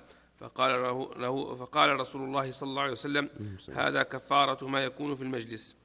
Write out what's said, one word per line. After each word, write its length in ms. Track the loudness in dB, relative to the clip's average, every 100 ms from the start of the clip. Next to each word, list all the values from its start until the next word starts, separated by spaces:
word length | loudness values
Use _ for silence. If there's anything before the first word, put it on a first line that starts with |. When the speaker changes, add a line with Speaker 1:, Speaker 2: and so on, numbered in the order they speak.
| -18 -20 _ -18
Speaker 1:
فقال 440 | -10 0 2 4
له، 320 | 0 -2 -4 -4
له، 400 | -2 -2 -4 -8
فقال 440 | -2 4 6 4
رسول 220 | 0 -4
الله 300 | -2 -2 -2
صلى 180 | -4 -4
الله 120 | -2
عليه 100 | -2
وسلم: 380 | -2 0 0 0 -4
Speaker 2:
نعم، 180 | -10 -10
صحيح. 200 | -8 0
Speaker 1:
'هذا 240 | 2 2
كفارة 640 | 0 -2 2 4 4 2 -2
ما 160 | 0
يكون 320 | 0 -2 -4 -4
في 60 |
المجلس.'" 540 | -4 -4 -6 -8 -10 -12